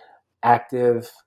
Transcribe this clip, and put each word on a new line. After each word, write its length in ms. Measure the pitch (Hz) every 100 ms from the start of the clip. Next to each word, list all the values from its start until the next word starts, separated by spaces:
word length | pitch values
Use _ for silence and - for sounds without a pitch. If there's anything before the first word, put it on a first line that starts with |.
| _ _ _ _
active. 640 | 120 117 - 123 120 117 113 -